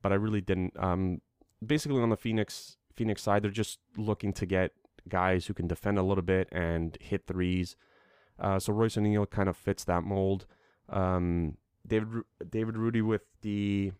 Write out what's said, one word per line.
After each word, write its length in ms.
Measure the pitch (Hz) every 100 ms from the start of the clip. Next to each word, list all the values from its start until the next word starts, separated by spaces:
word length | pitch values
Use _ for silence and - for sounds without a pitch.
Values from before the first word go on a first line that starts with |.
but 120 | 98
I 20 | 98
really 240 | 107 107
didn't. 320 | 90 92 92 -
Um, 380 | 95 90 92 85 _ _ _ _ 110
basically 360 | 151 147 135
on 100 | 117
the 40 | 110
Phoenix, 640 | 117 110 104 - - - _ -
Phoenix 260 | 113 101
side, 220 | - 104
they're 80 | 104
just 280 | 104 107 - _ -
looking 340 | 107 104 101
to 140 | 95 92
get 260 | 92 92 _ _ - -
guys 400 | 95 92 92 -
who 60 |
can 140 | 98 87
defend 300 | 82 101 101
a 60 |
little 200 | 95 95
bit 240 | 87 92 92
and 460 | - 85 82 82 -
hit 240 | - 98 -
threes. 500 | 92 90 90 87 - _ _ _ _ _ -
Uh, 200 | 98 95
so 120 | -
Royce 260 | 107 113 110
O'Neale 280 | 104 104 101
kind 240 | - 98
of 80 | 87
fits 260 | - 98 -
that 180 | 87
mold. 420 | 87 98 95 98 - _ _ _ -
Um, 680 | 98 92 90 87 85 80 - _ _ -
David 240 | 110 110
Ru-, 160 | 113 - _ -
David 280 | 113 113 113
Rudy 240 | 113 117
with 220 | 110 107 _ _
the 520 | 107 101 101 101 98 95